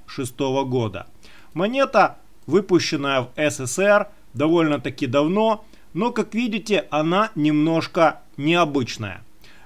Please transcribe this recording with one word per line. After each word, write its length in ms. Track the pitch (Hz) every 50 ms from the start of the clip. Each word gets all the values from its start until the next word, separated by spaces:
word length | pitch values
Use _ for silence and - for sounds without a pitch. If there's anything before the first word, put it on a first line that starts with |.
| -
шестого 580 | - - - 135 123 - - 139 135 131 135 131
года. 440 | 131 127 127 117 107 92 87 - - - - - - - - - - -
Монета, 640 | - 180 208 247 269 277 262 269 214 180 143 - - - - - - -
выпущенная 760 | - 135 196 202 - 190 165 - - - 143 139 139 139 131
в 80 | 127 127 -
С 200 | - 151 147 139
С 160 | - 131 120
С 80 | - -
Р 300 | 190 202 208 202 202 - - - - - -
довольно-таки 760 | 117 143 160 170 175 165 156 147 143 131 143 127 - 143 131
давно, 580 | 120 143 147 156 185 208 220 226 220 214 - - - - - - -
но, 180 | 156 214 247
как 240 | 240 226 202 - -
видите, 500 | 214 247 247 202 220 165 - 208 170 - -
она 400 | - 151 156 160 175 196 214 220 -
немножко 840 | 160 147 151 151 151 151 165 165 160 - - - 180 165 151 - - - - - -
необычная. 840 | 139 151 170 180 170 151 143 143 123 117 - - 110 101 90 - - - - - - - - - -